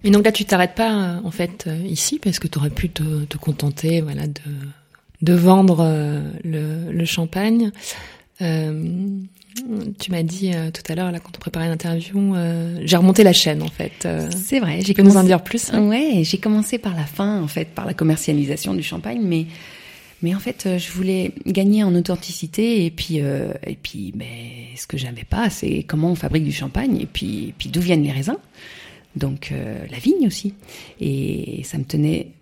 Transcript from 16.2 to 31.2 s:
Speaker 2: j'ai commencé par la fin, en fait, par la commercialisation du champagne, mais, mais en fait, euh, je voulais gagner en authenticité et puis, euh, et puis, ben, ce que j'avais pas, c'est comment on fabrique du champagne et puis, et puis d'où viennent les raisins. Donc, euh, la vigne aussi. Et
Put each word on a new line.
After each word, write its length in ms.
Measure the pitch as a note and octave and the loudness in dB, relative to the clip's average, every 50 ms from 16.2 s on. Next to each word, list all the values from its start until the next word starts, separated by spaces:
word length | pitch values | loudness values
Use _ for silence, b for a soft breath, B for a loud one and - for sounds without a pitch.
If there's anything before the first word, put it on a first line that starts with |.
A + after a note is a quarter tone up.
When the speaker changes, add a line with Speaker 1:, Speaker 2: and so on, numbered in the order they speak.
| D#3+ | 2
Speaker 2:
j'ai 140 | - - | 2 -2
commencé 400 | - - A3 G#3+ G#3+ G#3+ - - | -2 0 2 2 2 2 0 -4
par 180 | A#3 - G#3 F3 | -4 -4 -4 -4
la 100 | D#3+ D3 | -4 -4
fin, 360 | D3 - - G3 G3+ G#3+ G3 | -4 -4 -2 -2 0 0 -2
en 60 | D#3+ | -4
fait, 180 | D3 D3 E3 D#3+ D#3+ | -4 -4 -4 -6 -6
par 180 | - - - | -8 -8 -6
la 80 | F3 F3 | -6 -2
commercialisation 800 | - D#3+ D#3+ D#3 D#3 - - D3+ D3 C#3+ C#3 D3+ D3+ - F#3+ F#3+ | 2 2 2 2 2 0 0 0 0 0 0 -2 -4 -4 -4 -4
du 80 | F3+ D3+ | -4 -4
champagne, 380 | - E3+ E3+ D#3+ G#3 A#3+ A#3+ A3 | -4 -8 -6 -6 -6 -4 -2 0
mais, 240 | F#3 E3+ D#3+ D#3+ E3 E3 B B B B B B B B B B B B _ | 0 0 0 -2 -4 -10 B B B B B B B B B B B B _
mais 140 | E3+ E3+ F#3 | -2 -2 -2
en 40 | G3 | -2
fait, 260 | - A#3+ B3+ - - | -4 -8 -10 -4 -2
euh, 100 | G3 F3+ | -2 -2
je 140 | F3+ E3+ E3+ | -2 -4 -6
voulais 400 | E3+ F3+ F#3 F#3 F#3+ F#3 F3+ - - - - | -6 -4 -2 0 0 0 -2 -4 -6 -6 -6
gagner 360 | - F#3 G3 G3 G3 G#3 G#3+ G#3+ | -2 0 2 4 4 4 4 4
en 120 | F#3+ F3 | 4 4
authenticité 880 | F3 F3 - F3+ E3+ - - E3+ - - D#3+ - - A3 A#3 A#3 G#3 E3+ | 2 2 0 -2 -4 -6 -10 -10 -10 -10 -6 -2 0 0 2 2 2 0
et 60 | E3 | 0
puis, 280 | D#3+ E3 - - D#3+ D3 | -2 -6 -6 -4 -2 -2
euh, 300 | C#3+ C#3 C#3 C3+ A#2+ G#2+ - - - | 0 -2 -2 -2 -4 -6 -8 -10 -10
et 100 | - C#3 | -12 -12
puis, 380 | - - - - - G2 F2+ - | -10 -12 -14 -12 -10 -10 -8 -8
ben, 120 | G#2+ - A#2+ A#2+ A#2 A#2 A#2+ A#2+ A#2+ A#2+ A#2+ A#2+ | -10 -10 -10 -14 -14 -16 -16 -16 -18 -18 -18 -16
ce 100 | - - | -16 -12
que 120 | - - C#3 | -8 -8 -8
j'avais 260 | B2+ B2 A#2+ A#2+ - | -6 -8 -10 -12 -6
pas, 220 | - - - - G#3 | -4 -2 0 0 -2
c'est 320 | - - - - - - | -2 -2 -4 -2 -2 -2
comment 300 | D#3 - - D3+ D#3+ F3 | -4 -2 -2 0 2 0
on 40 | F3 | 0
fabrique 280 | E3 - C#3+ D3 D#3+ D#3 | 0 -2 0 0 0 0
du 80 | C#3+ C#3 | 0 -4
champagne 460 | C#3 C3+ C3+ C3 - B3+ C4+ A3 - | -4 -8 -4 -4 -2 0 0 0 0
et 60 | - | -2
puis, 380 | - - - - G2+ G#2+ - - | -6 -8 -6 -6 -4 -6 -6 -8
et 80 | - - | -10 -10
puis 120 | - - - | -12 -10 -6
d'où 120 | C3+ E3+ | -4 -2
viennent 220 | F3+ F3+ F3 D#3 D3 | 2 2 2 2 2
les 80 | C#3+ | 2
raisins. 260 | C3+ C3+ C#3 F#3 C#4 G4+ - B B B B B B B B B B B B B _ | 0 -2 -2 -2 -4 -6 -8 B B B B B B B B B B B B B _
Donc, 340 | C#3 C#3 C3+ C#3 C#3+ - - | -4 -4 -4 -4 -6 -8 -8
euh, 280 | C#3+ C3+ C3 - A2 - - - | -8 -8 -8 -8 -10 -10 -12 -12
la 80 | - | -12
vigne 300 | B2 - B3+ F#4 F#4+ C#4 | -2 2 2 4 4 2
aussi. 260 | G3 - - - G3+ G3 - B B B B B B B - | 0 0 -2 -6 -8 -8 -8 B B B B B B B -6
Et 600 | - C#3+ C#3 C3+ | -4 -4 -2 -2